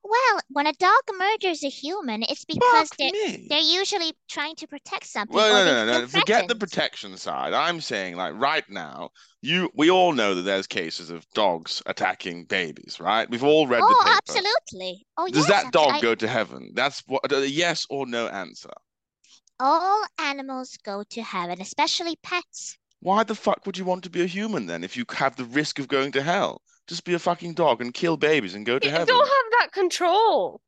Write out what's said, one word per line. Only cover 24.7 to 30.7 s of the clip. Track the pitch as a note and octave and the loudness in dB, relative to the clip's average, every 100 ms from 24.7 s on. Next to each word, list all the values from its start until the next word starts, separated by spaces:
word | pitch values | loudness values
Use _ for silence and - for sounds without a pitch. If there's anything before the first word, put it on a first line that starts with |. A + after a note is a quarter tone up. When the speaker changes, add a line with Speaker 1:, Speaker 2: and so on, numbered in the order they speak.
| E2+ | -6
Speaker 2:
if | F2+ B2 | -6 -8
you | A#2+ | -8
have | - C3+ | -2 -2
the | C3 | -2
risk | A#2+ C3+ D3+ - | -4 -2 -2 -6
of | C3 | -2
going | C#3 C#3 | -2 0
to | C#3 | -2
hell? | C#3+ F#3+ G2 - _ _ - | 0 0 0 -4 _ _ -14
Just | E3+ | -12
be | - | -4
a | F3 | -2
fucking | F#3 F3 F3 | 0 -2 -4
dog | D#3+ D#3 A2+ | 2 4 4
and | A#2+ | -2
kill | - E3+ D#3 | -2 -2 2
babies | D3 D#3 G2 | 2 2 0
and | G2+ | -6
go | G#2+ B2+ | -2 0
to | |
Speaker 3:
You | G#4 | 0
Speaker 2:
heaven. | - F3 | 0 4
Speaker 3:
don't | B4 C#5 | 4 4
have | C#5 A4+ A#4 | 2 2 0
that | F4 | 0
control. | F#4+ F4+ - F4+ F#4+ A4+ D4 F3 - _ | 0 -2 0 2 4 4 2 0 -6 _